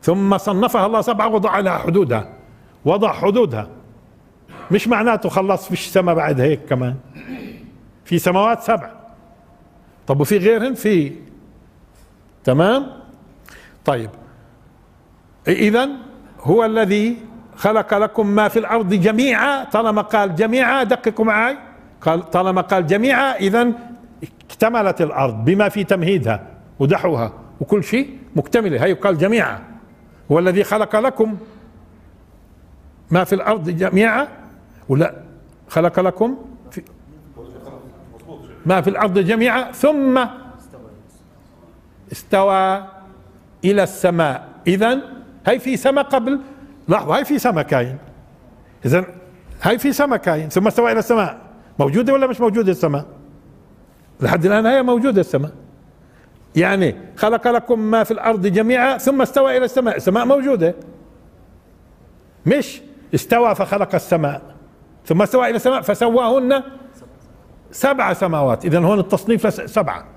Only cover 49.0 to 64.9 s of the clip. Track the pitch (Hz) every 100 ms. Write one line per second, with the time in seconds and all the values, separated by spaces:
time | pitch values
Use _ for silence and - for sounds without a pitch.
49 | 185 - - - - - 175 226 285 254
50 | 285 226 - 156 156 - 208 220 233 226
51 | - 233 180 - - - - - 139 165
52 | 247 269 262 240 233 208 196 180 160 143
53 | 147 - - - - - - - - _
54 | - - 131 180 170 208 220 269 254 240
55 | 269 196 165 135 151 - - - - _
56 | - _ - _ - 156 180 196 165 -
57 | - - 214 226 240 240 240 233 214 226
58 | 214 226 226 220 190 190 220 247 254 262
59 | 262 277 247 277 269 254 247 254 240 180
60 | - 208 240 277 269 240 165 175 - -
61 | - - - - - - _ _ - _
62 | - - _ _ - 277 - - - -
63 | - - - 233 240 202 196 202 202 180
64 | - 170 147 143 - - - - -